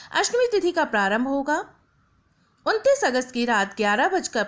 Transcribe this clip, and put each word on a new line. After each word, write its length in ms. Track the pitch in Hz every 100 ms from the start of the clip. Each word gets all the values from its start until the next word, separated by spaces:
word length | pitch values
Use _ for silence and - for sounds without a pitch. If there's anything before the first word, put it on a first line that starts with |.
| -
अष्टमी 340 | - 403 480 494
तिथि 240 | 415 349
का 120 | 339 302
प्रारंभ 420 | 214 196 214 262
होगा 300 | 277 277 311 - - _ _ _ _ _ _ _ _ -
उनतीस 380 | 440 539 554 359
अगस्त 260 | 247 247
की 140 | 240 240
रात 300 | 220 196 -
ग्यारह 300 | 208 214 330
बजकर 340 | 370 - 233